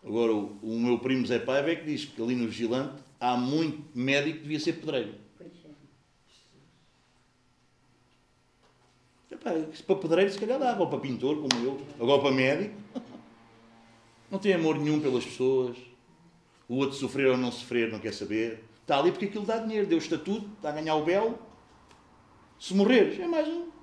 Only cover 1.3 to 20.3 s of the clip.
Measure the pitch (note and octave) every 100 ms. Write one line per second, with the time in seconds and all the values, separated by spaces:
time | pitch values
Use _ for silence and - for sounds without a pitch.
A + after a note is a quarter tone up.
1.3 | A#2+ B2 C3+ D3 E3 D#3 C#3 - - A#2+
2.3 | B2 A2+ G2+ A2+ B2+ C#3+ - - _ B2
3.3 | B2 B2+ D3+ D#3+ D3+ - B2 C3 C#3 D3
4.3 | D3+ C#3+ D3+ E3 D#3 D#3 - G#2 G#2 -
5.3 | _ F3 - D3+ C#3+ C#3 _ _ _ _
6.3 | _ _ _ _ _ _ _ _ _ _
7.3 | _ _ _ _ _ _ _ _ _ _
8.3 | _ _ _ _ _ _ _ _ _ _
9.3 | - - D#3+ D#3 - - F#3+ D#3+ E3 G3
10.3 | - G#3+ C4+ B3+ G#3 D#3 C3+ C3+ A#2 B2+
11.3 | D3+ C#3+ A#2+ B2 C3+ - - A#2 C#3+ C#3+
12.3 | C3 C3 D3 G#3 - - - - - -
13.3 | - - - - - - - _ _ -
14.3 | G3 G3+ F3+ D#3+ D3 D3+ D3+ C#3+ B2 -
15.3 | - B2+ C3+ B2+ B2 - - _ _ -
16.3 | _ _ _ - B2 C#3 C#3 B2+ C3+ C3+
17.3 | B2+ B2 - - A#2+ A2+ G#2+ G#2 G2+ G2
18.3 | A2 A2+ A2+ - - - C#3+ E3 F3+ G3+
19.3 | G#3+ G3+ A3+ A3 A3 G3 E3 - D#3 -